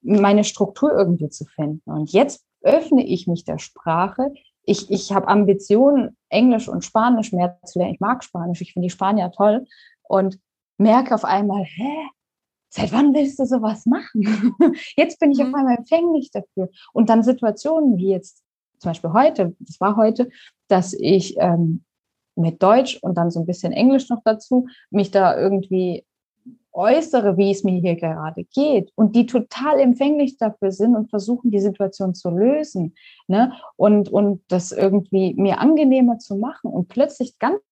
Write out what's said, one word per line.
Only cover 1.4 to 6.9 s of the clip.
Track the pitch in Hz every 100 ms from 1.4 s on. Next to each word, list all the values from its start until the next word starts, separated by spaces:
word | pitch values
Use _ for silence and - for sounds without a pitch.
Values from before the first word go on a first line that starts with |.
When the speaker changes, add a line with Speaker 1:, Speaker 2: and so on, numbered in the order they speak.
| 151
Speaker 1:
finden. | - 151 156 -
Und | 151 151
jetzt | 196 277 - _ _
öffne | - 320 320 269 -
ich | 180 -
mich | 170 -
der | -
Sprache. | - _ - 165 196 - 269 285 _ _
Ich, | - 175 -
ich | 190 -
habe | 196 196
Ambitionen, | 202 202 196 - 208 269 285 - _ _
Englisch | 202 247 226 -
und | 175
Spanisch | -